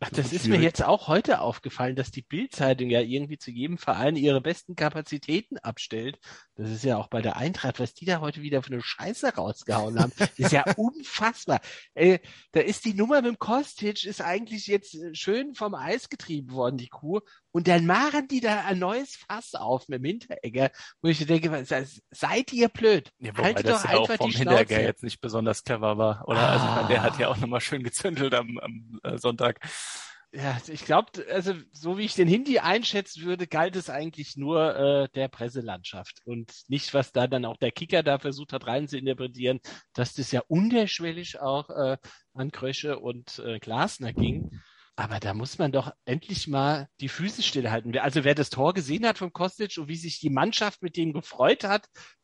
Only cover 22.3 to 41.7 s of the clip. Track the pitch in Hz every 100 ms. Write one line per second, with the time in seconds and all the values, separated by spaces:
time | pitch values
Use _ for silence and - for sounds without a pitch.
22.3 | 208 262 240 233 - 220 185 - - 113
23.3 | 101 190 101 107 110 - 110 113 113 117
24.3 | 117 127 120 110 110 110 - 117 - 117
25.3 | 113 110 104 - 113 107 107 110 104 -
26.3 | 117 117 123 117 113 110 120 117 - 117
27.3 | 110 120 120 - 143 120 - 196 147 135
28.3 | 123 117 120 113 117 113 110 127 120 123
29.3 | 120 120 - 156 - - - - - _
30.3 | 135 139 123 - 151 - 160 220 180 101
31.3 | 185 180 170 - 143 160 190 214 - 170
32.3 | 214 285 240 165 220 226 202 190 156 175
33.3 | 180 175 156 180 180 170 139 160 151 143
34.3 | 139 139 160 156 - 139 143 135 135 135
35.3 | - 120 127 117 90 - 98 - - 120
36.3 | 117 113 - - 139 - 139 127 123 127
37.3 | 127 117 - 120 - 170 175 147 139 143
38.3 | 139 147 131 123 131 147 139 135 127 127
39.3 | 123 123 131 - - _ - 123 - 127
40.3 | 123 - 160 220 240 202 - 170 165 175
41.3 | - 135 139 143